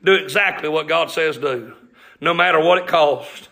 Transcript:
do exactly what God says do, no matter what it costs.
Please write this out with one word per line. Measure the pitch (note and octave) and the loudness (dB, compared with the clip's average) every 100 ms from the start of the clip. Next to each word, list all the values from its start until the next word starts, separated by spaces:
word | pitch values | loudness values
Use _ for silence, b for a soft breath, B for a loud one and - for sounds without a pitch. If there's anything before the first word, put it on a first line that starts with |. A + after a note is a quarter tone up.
do | F#3+ | 2
exactly | G3 F#3+ G#3 G3 - D#3 | 0 0 -2 -2 -4 -4
what | D#3 D3+ | -4 0
God | E3 D#3 | -2 -2
says | - D#3+ C3 | -2 -2 -2
do, | C#3 B2 A2+ - _ b b b | -4 -6 -10 -20 _ b b b
no | D#3 | -4
matter | E3+ F3 D#3+ | 0 2 4
what | E3 F3+ | 4 2
it | F3+ | 2
costs. | E3+ D3 C3 - - - | 2 4 2 -6 -18 -20